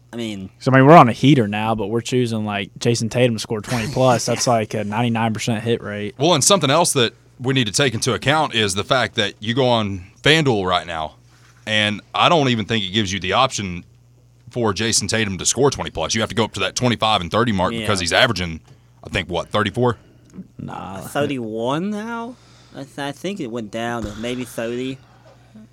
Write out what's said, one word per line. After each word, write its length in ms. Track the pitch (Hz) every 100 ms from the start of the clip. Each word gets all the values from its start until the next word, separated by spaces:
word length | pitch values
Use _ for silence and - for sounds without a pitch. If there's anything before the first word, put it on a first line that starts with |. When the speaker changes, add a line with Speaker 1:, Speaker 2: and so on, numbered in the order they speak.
| _
Speaker 1:
I 40 | 117
mean, 320 | 113 101 95 _
Speaker 2:
So, 120 | 135
I 40 | 131
mean, 100 | 135
we're 100 | 165
on 100 | 123
a 40 |
heater 340 | 104 135 147 104
now, 280 | 104 110 113
but 120 | 98
we're 140 | 117
choosing, 440 | - 127 120 113 107
like, 260 | 101 98 -
Jason 300 | 120 113 113
Tatum 260 | 123 123 110
to 40 |
score 220 | - 110
twenty 300 | - 123 110
plus. 320 | 127 131 117 -
That's 220 | 117 -
Speaker 1:
<laughs> 0 |
Yeah. 60 |
Speaker 2:
like 200 | 117 110
a 100 | 110
ninety-nine 500 | 101 107 123 113 113
percent 300 | 110 - 107
hit 180 | 117 117
rate. 340 | 104 104 104 -
Speaker 3:
Well, 160 | 156
and 100 | 160
something 260 | - 202 143
else 220 | 156 175
that 200 | 139 113 - _ -
we 140 | 123
need 140 | 131 107
to 60 |
take 200 | - 143
into 200 | 113 -
account 420 | 107 131 156 143 113
is 180 | 107
the 100 | 95
fact 320 | 98 135 110 -
that 200 | 101 -
you 140 | 104
go 140 | 120 127
on 360 | 117 101 98 90 _
FanDuel 420 | 139 160 143 107 92
right 200 | 90 82
now, 280 | 82 76 - _ - - _ -
and 340 | 107 104 104 - -
I 120 | 123
don't 200 | 170 135
even 160 | 113 98
think 180 | 117
it 60 | 95
gives 240 | 104 98
you 60 | 95
the 140 | 90
option 520 | 104 135 - 98 87 - _ _ _ _ _ -
for 240 | 123 110
Jason 340 | 95 113 - 101
Tatum 300 | 113 107 90
to 80 | 78
score 240 | - 139
twenty 220 | - 82
plus. 240 | - 78 110
You 60 |
have 80 | 107
to 60 | 107
go 80 | 107
up 80 |
to 60 | -
that 140 | 95 -
twenty-five 460 | 123 107 110 104
and 80 | 85
thirty 220 | 104 123
mark 220 | 98 87
Speaker 1:
Yeah. 80 | -
Speaker 3:
because 180 | 107 98
he's 140 | 87
averaging, 480 | 101 123 107 90 82 - - _ _
I 60 | -
think, 200 | 104 85
what, 200 | 85 -
thirty-four? 480 | 107 104 104 123 113 - - - - - -
Speaker 2:
Nah. 440 | 90 92 90 95
Speaker 1:
Thirty-one 920 | - 143 147 135 113 110 120 147 196
now? 440 | 208 220 233 233 247 - - - 135
I, 80 |
th-, 140 | 139 -
I 120 | 143
think 280 | 139 180 196
it 80 | 127
went 180 | 120 107
down 340 | 113 117 120
to 120 | 104 101
maybe 280 | 120 127
thirty. 540 | 120 - 117 120 131 135 - - - - - 214 214